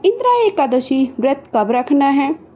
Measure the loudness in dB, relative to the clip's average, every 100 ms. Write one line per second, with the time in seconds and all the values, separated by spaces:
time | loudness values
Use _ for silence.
0 | 0 0 2 2 2 0 0 -2 -2 -2
1 | -2 -2 -2 -2 -4 -2 0 -2 0 2
2 | 2 0 -2 -6 -12